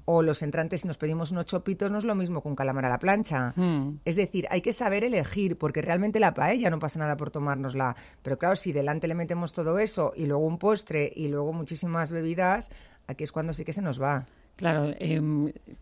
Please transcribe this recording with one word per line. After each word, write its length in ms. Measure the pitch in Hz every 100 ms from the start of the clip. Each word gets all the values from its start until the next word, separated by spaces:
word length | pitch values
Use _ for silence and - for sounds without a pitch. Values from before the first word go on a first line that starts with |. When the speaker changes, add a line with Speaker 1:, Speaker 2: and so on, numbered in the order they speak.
| -
Speaker 1:
O 160 | 170
los 200 | 160 143
entrantes, 380 | 147 160 160 170
si 80 | 180
nos 80 | 143
pedimos 340 | 156 160 160
unos 140 | 180
chopitos, 460 | 165 180 196 180 202
no 80 | 208
es 60 |
lo 100 | 226
mismo 280 | 202 180 165
que 60 | 151
un 80 | 139
calamar 300 | 135 135 131
a 20 |
la 100 | 123
plancha. 540 | 185 208 214 139 123 175
Speaker 2:
Mm. 420 | 180 151 139 147
Speaker 1:
Es 100 | - 170
decir, 300 | 185 185 -
hay 100 | 185
que 120 | 226
saber 300 | 220 226 202
elegir, 560 | 240 214 147 202 190 -
porque 240 | 151 151
realmente 380 | 156 175 208 220
la 140 | 190
paella 360 | - 156 247 214
no 80 | 160
pasa 200 | 147 160
nada 160 | 151 147
por 140 | 139
tomárnosla. 640 | 151 143 135 135 135 131 120 - -
Pero 160 | 131 135
claro, 160 | 175 190
si 160 | 185
delante 360 | 147 143 156 165
le 60 | 170
metemos 360 | 170 170 170
todo 260 | - 160 180
eso, 320 | 214 - 151 -
y 100 | 151
luego 200 | 143 160
un 100 | 170
postre, 540 | 202 208 - 156 147
y 120 | - 151
luego 240 | 143 147
muchísimas 600 | 165 151 160 175 165 156
bebidas, 580 | 165 160 170 185 208 - - - - -
aquí 160 | 131
es 80 | 151
cuando 200 | 160 160
sí 120 | 151
que 80 | 165
se 100 | 170
nos 180 | 175 127
va. 240 | 135 139 131 - - -
Speaker 2:
Claro, 360 | 175 151 147 -
em, 520 | 160 160 151 151 147 - - -